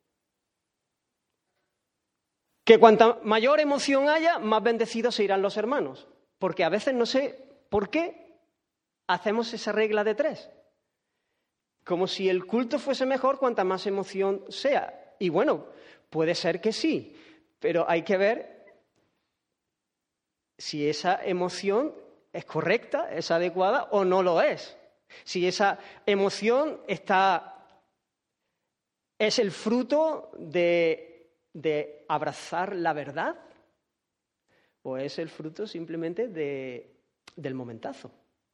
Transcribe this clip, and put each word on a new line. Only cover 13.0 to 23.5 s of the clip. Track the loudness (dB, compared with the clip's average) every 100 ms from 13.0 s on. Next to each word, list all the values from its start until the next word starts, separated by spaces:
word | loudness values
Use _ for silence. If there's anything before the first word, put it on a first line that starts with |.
| -2
mejor | 0 0 0
cuanta | 0 0
más | 0 -2 -2
emoción | -4 -4 -2 -2 -2 -8
sea. | -4 0 0 -2 -10 -20 _
Y | 0
bueno, | 2 2 0 -6 -20 -20 -20 _
puede | -2 0 0
ser | -2 0
que | -2
sí, | 0 0 -2 -4 -20 -20 -20 _ _
pero | 0 0 2
hay | 0
que | 2 2
ver | 2 0 -8 -20 -20 _ _ _ _ _ _ _ _ _ _ _ _ _ _ _ _ _ _ _
si | -10 -2 -2
esa | 0 0 0 0
emoción | -2 -2 -2 -2 0 -2 -8 -20 _ _
es | -14 -6
correcta, | -4 0 0 0 -4 -4
es | -6 -2
adecuada | 0 0